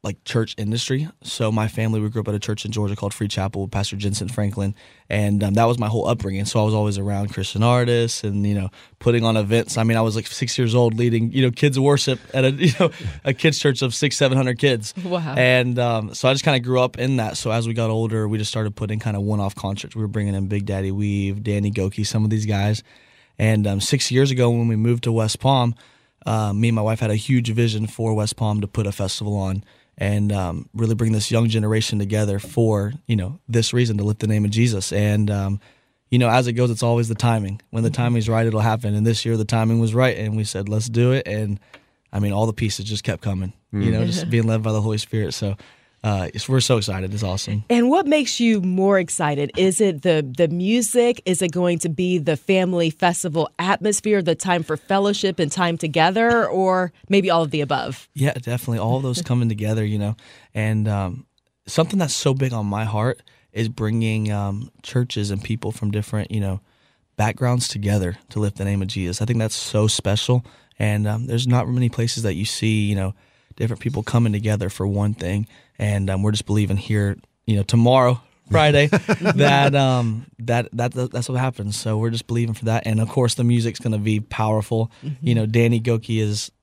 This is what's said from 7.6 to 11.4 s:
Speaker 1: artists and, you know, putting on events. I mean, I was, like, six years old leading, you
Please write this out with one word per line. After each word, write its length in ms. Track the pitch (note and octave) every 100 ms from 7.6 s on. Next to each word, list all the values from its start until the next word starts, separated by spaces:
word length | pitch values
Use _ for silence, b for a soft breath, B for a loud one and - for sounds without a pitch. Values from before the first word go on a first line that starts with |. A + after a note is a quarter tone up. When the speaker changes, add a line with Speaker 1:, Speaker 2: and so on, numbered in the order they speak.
Speaker 1:
artists 580 | A#2 B2 A#2+ A#2+ A#2 - G#2
and, 200 | G2+ G2+
you 80 |
know, 160 | G2+ F#2+ B B _
putting 240 | B2 A#2+
on 140 | A2+ A2
events. 400 | G2+ A2+ - -
I 60 |
mean, 120 | A2+ A2+
I 60 |
was, 160 | A2+ G#2+
like, 100 | A2
six 300 | - A#2+ -
years 180 | A#2+ A#2+
old 180 | A#2+ A2
leading, 340 | A#2+ A2+ A#2
you 100 | C3